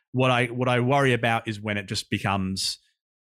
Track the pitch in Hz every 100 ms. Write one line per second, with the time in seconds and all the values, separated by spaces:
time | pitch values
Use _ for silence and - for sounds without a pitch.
0 | _ 123 127 123 123 123 127 123 120 143
1 | 135 120 117 113 113 104 107 104 98 104
2 | - 104 101 98 95 95 - - _ _
3 | _ _ _